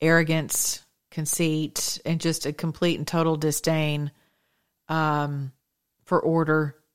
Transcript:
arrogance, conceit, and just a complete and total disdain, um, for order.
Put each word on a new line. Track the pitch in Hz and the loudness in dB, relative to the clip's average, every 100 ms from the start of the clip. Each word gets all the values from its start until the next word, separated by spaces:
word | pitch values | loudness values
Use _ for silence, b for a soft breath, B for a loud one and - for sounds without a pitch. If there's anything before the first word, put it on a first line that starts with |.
arrogance, | 160 165 160 160 135 - - - - _ _ | 4 4 4 0 0 -2 -2 -4 -12 _ _
conceit, | - 151 - 165 156 151 - - - | -6 -4 0 0 0 -2 -4 -6 -4
and | - 165 | -4 -2
just | 165 156 147 | 0 -2 -4
a | |
complete | 151 165 - 175 151 | -4 -6 0 0 0
and | 151 | -2
total | 170 165 151 | 0 0 0
disdain, | 156 - 160 156 151 147 147 - _ _ _ _ _ _ - | 0 0 0 0 0 -2 -4 -8 _ _ _ _ _ _ -4
um, | 160 156 147 147 143 135 - _ _ _ _ - | 0 2 0 -2 -4 -8 -12 _ _ _ _ 0
for | 180 | 0
order. | 160 165 156 156 151 - _ | 2 2 2 2 0 -6 _